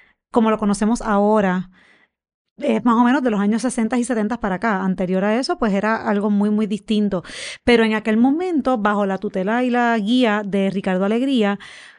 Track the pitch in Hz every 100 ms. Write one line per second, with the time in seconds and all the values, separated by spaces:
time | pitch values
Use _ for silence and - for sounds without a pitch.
0 | _ _ _ 240 220 214 208 202 214 240
1 | - 202 208 214 196 185 185 - _ _
2 | _ _ _ _ _ - 294 220 240 226
3 | 240 277 254 208 202 220 247 - 220 247
4 | 240 226 208 233 208 180 233 190 190 185
5 | 180 185 202 220 269 - 226 190 214 220
6 | 233 208 208 202 208 208 220 - - 208
7 | 202 190 - - - - - 233 226 220
8 | 220 220 254 311 370 320 262 254 208 208
9 | 202 190 208 190 190 240 254 240 240 226
10 | 202 254 233 208 202 196 190 185 190 185
11 | 196 226 269 254 202 202 - - -